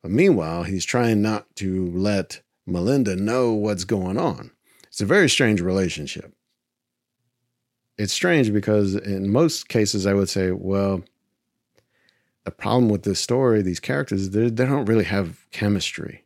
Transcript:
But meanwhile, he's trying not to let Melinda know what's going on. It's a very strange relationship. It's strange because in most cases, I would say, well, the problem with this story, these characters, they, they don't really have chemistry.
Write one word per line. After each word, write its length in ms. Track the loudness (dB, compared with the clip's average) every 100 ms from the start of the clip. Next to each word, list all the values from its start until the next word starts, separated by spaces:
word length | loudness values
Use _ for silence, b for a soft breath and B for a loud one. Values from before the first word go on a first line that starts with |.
But 100 | -2
meanwhile, 500 | 2 4 4 0 -4
he's 220 | -4 -4
trying 380 | -2 0 2 2
not 340 | 2 -2 -8 -8
to 340 | -4 -2 -2
let 520 | -2 0 0 -4 -12 _ _ -6
Melinda 500 | -2 0 2 0 -2
know 360 | -2 0 0
what's 320 | 0 -2 -4
going 320 | -2 -2 -2 -2
on. 360 | -2 -4 -12 _ b b b -6
It's 60 |
a 20 |
very 240 | 2 4 4
strange 320 | 4 2 2
relationship. 720 | 0 0 0 -4 -10 -12 -16 _ _ _ _ _ _ _ _ _ _ _ _ _ _ _ _ -6
It's 160 | -4
strange 360 | 0 2 4 4
because 440 | 2 2 2 2
in 360 | 0 -4 -4 0
most 380 | 2 2 0 -2
cases, 380 | 0 0 0 0
I 80 |
would 160 | 2 0
say, 220 | 0 -2
well, 500 | -2 -2 0 0 -2 -8 _ _ _ _ _ _ _ _ _ _ _ _ _ -14
the 40 |
problem 380 | -8 0 4 4
with 140 | 2
this 180 | 0 -4
story, 400 | -2 0 2 2
these 180 | 0 -4
characters, 520 | -4 -4 -2 -4 -2
they, 180 | 0 0
they 160 | 0
don't 220 | 0 0 2
really 180 | 2
have 420 | 2 -2 -2 -8 _
chemistry. 760 | -4 0 0 -2 -8 -12 -14